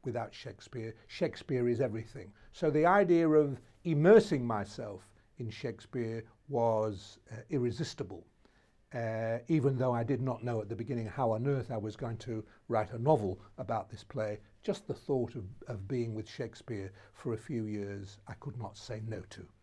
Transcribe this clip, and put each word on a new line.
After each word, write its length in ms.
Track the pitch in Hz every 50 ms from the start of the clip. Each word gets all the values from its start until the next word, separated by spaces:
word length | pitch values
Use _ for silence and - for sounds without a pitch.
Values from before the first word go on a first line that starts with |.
| -
without 300 | 135 104 117 113 104 -
Shakespeare. 600 | - - 120 - - - - - 123 110 113 110 - -
Shakespeare 600 | - - - 180 151 - - - - 143 127 120
is 140 | 120 120 113
everything. 500 | 135 120 104 110 110 - - 131 92 101 - - - -
So 180 | - - 165 156
the 160 | 139 151 156
idea 420 | 175 190 202 202 175 175 165 165 156
of 300 | 151 151 151 143 135 - - - _ _ _
immersing 640 | 170 160 143 151 185 220 226 214 - 165 135 123
myself 640 | 117 113 104 98 - - - 113 104 98 92 - - _ - _ _ _
in 120 | - 123 110
Shakespeare 720 | 110 - - 123 107 - - - - 127 117 110 113 113 113 - - _ _
was, 720 | - 139 120 117 117 110 110 110 110 104 95 - - - - _ -
uh, 60 | 113 110 - -
irresistible, 760 | 156 139 123 123 110 - 165 - - - 143 92 92 - - _ _ _ _ _ _ _ _ _ _ _ _ _ -
uh, 460 | 123 117 110 113 113 117 113 - - -
even 300 | - 170 156 127 139 131
though 160 | 123 131 127 120
I 100 | 120 117
did 180 | 110 139 135
not 220 | 135 131 120 - 117
know 180 | 123 117 110
at 80 | 107 101
the 60 | 117
beginning 320 | 107 117 123 135 120 113
how 240 | 104 87 - 131 113
on 160 | 110 110 120
earth 240 | 143 139 135 113 -
I 60 | 113
was 180 | 110 101 107 104
going 220 | - - 117 117
to 280 | 117 - 127 113 110 107 - - _ _
write 240 | - 117 110 107 95 -
a 60 | 113
novel 420 | 117 147 156 123 104 95 95 - - - -
about 320 | - 127 - 117 110 - -
this 140 | - - -
play. 360 | - - 135 110 107 104 104 - - - _ -
Just 240 | - 190 - -
the 60 | - 131
thought 420 | - - - 143 127 120 110 -
of, 100 | 131 95 92 - - -
of 200 | - 120 101 95
being 280 | 98 135 123 117 117 107
with 140 | 110 107 -
Shakespeare 640 | - - 123 113 - - - - 120 98 95 98 98 - - - _
for 200 | - - 127 113
a 40 |
few 280 | 110 - - 120 117 110
years, 540 | 107 104 104 101 98 101 101 101 98 - - -
I 60 | - 110
could 220 | - - 147 104
not 200 | 120 110 95 98
say 240 | - - - 117 110 110
no 140 | 113 110 95 - -
to. 140 | - - - - _ _